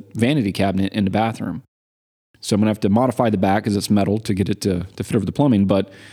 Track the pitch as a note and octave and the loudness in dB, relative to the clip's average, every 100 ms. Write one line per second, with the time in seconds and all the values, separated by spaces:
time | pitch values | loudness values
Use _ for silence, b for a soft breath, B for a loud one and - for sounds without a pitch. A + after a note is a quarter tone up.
0 | - A2 A#2 D3+ G2 F2+ G2 F#2 G2 A2 | -6 -2 0 2 0 0 0 0 -2 0
1 | F#2+ G#2 A2+ A2 G#2 D#2+ - _ _ _ | 0 0 -2 -4 -8 -8 -12 _ _ _
2 | _ _ _ _ - G2+ G#2+ G2+ G#2 G#2+ | _ _ _ _ -2 0 0 0 0 2
3 | B2+ A#2+ A#2 G2+ F#2+ G#2 G#2+ G2+ - G#2 | 2 2 0 2 2 0 0 -2 0 0
4 | F#2+ G#2+ A2 G2 F#2+ G2+ G2+ F2 F2+ - | 2 -2 -2 -2 -2 -2 -2 -4 -6 -10
5 | A2+ G#2+ F#2 - C#3+ G#2 G2 G2 G2 B | -4 -2 -2 0 2 4 4 2 0 B
6 | B | B